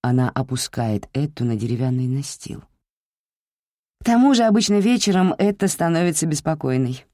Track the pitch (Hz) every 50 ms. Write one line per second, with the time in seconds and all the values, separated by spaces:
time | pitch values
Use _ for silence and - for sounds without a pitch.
0 | - 123 123 127 127 120 - - - - 127 127 - - - - 117 113 107 101
1 | - - _ 131 143 151 151 - 123 120 117 107 110 113 120 117 131 131 127 127
2 | 127 127 127 135 139 - - - - - - - - _ _ _ _ _ _ _
3 | _ _ _ _ _ _ _ _ _ _ _ _ _ _ _ _ _ _ _ _
4 | - - 233 233 254 277 277 233 233 226 202 220 220 - 208 208 190 226 247 233
5 | - 208 190 185 185 185 - - 196 202 202 202 202 190 - - 170 165 170 165
6 | 175 175 160 - 165 165 151 147 - 151 160 156 - 131 127 127 135 123 131 131
7 | - _